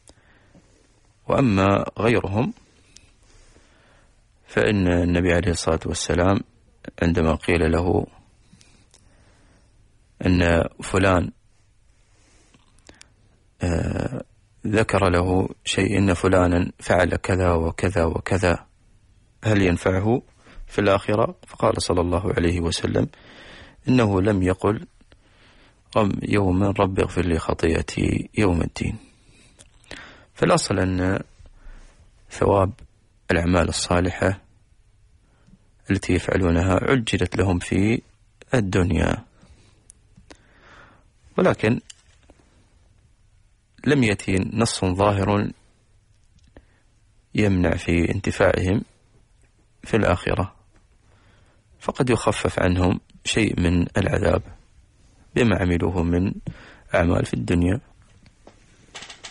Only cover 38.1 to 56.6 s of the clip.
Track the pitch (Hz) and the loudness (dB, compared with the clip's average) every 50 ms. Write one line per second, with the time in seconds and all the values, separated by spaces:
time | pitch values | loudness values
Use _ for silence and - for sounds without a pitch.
38.1 | _ _ _ _ _ - - - - 123 104 92 95 95 87 92 82 82 82 - | _ _ _ _ _ -18 -8 -2 -2 -2 0 0 0 0 0 2 0 0 0 0
39.1 | - - - _ _ _ - - - _ - _ _ _ _ _ - _ _ _ | -2 -4 -8 _ _ _ -20 -20 -20 _ -20 _ _ _ _ _ -20 _ _ _
40.1 | _ - - - - _ _ _ _ _ - - - - - - _ _ _ _ | _ -20 -20 -20 -20 _ _ _ _ _ -20 -20 -20 -20 -20 -20 _ _ _ _
41.1 | _ _ _ - - - 185 165 110 - - 107 123 - - - - _ _ _ | _ _ _ -6 -2 0 2 2 2 2 0 0 0 0 -4 -14 -20 _ _ _
42.1 | _ _ _ _ - _ _ _ _ _ _ _ _ _ _ _ _ _ _ _ | _ _ _ _ -20 _ _ _ _ _ _ _ _ _ _ _ _ _ _ _
43.1 | _ _ _ _ _ _ _ _ _ _ _ _ _ - - 123 147 139 120 107 | _ _ _ _ _ _ _ _ _ _ _ _ _ -4 0 0 2 4 4 2
44.1 | 98 - - 104 95 92 92 - - 110 117 - - - 98 92 87 95 101 104 | 0 -2 -2 -2 -2 -2 -2 -2 -2 -2 -2 -2 0 -2 -2 -2 0 2 2 2
45.1 | 101 98 95 104 101 104 107 - - _ _ _ _ _ _ _ _ _ _ _ | 2 2 0 0 0 0 -2 -4 -8 _ _ _ _ _ _ _ _ _ _ _
46.1 | _ _ _ _ _ _ _ _ _ - _ _ _ _ _ _ _ _ _ _ | _ _ _ _ _ _ _ _ _ -20 _ _ _ _ _ _ _ _ _ _
47.1 | _ _ _ _ - - 107 101 95 90 87 82 - 90 - - 82 85 82 - | _ _ _ _ -2 0 0 2 2 2 2 0 0 -2 -2 0 0 2 2 0
48.1 | - 101 - - - - 101 92 - - 90 90 95 - - _ _ _ _ _ | -2 -2 -4 -4 0 2 2 2 2 2 0 0 -2 -2 -4 _ _ _ _ _
49.1 | _ _ _ _ _ _ _ _ _ _ _ _ _ - - - - 110 98 90 | _ _ _ _ _ _ _ _ _ _ _ _ _ -16 -8 -2 0 0 2 2
50.1 | 90 - - - - - 92 95 - _ _ _ _ - _ _ _ _ _ _ | 0 0 -2 -4 -2 -2 -4 -6 -8 _ _ _ _ -20 _ _ _ _ _ _
51.1 | _ _ _ _ _ _ _ _ _ _ _ _ - - - - - - 135 123 | _ _ _ _ _ _ _ _ _ _ _ _ -18 -10 -8 -6 -2 -2 0 2
52.1 | 113 - - 110 - - - - - - - 90 90 92 90 90 - - _ _ | 2 2 2 -2 -2 0 -4 -4 -2 0 0 2 2 2 2 0 0 -2 _ _
53.1 | - - - - - 117 107 - - - 87 85 90 85 - - - 104 92 - | -20 -12 -8 -2 0 0 0 0 0 0 0 2 2 0 0 -2 -2 -2 0 0
54.1 | 87 87 92 85 85 90 - - - - - _ _ - _ _ _ _ _ _ | 0 0 0 0 0 0 -4 -6 -20 -20 -20 _ _ -20 _ _ _ _ _ _
55.1 | _ _ - _ - - 123 110 92 - 95 90 87 - 95 95 92 87 82 85 | _ _ -16 _ -2 0 2 2 2 2 0 0 0 0 0 -2 -2 -2 -2 0
56.1 | 87 87 92 - - - - - - - | 0 0 0 -2 -4 -8 -12 -14 -14 -14